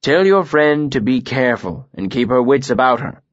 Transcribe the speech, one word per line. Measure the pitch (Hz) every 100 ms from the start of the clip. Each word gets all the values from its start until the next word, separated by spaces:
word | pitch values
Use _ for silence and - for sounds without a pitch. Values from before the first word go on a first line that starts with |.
Tell | - 156
your | 190 196
friend | 165 151 151 147 147
to | 135
be | 107 127
careful | 120 131 127 113 92 85 -
and | - 98
keep | 127 120
her | 127
wits | 123 139 135
about | 117 127 120
her. | - - _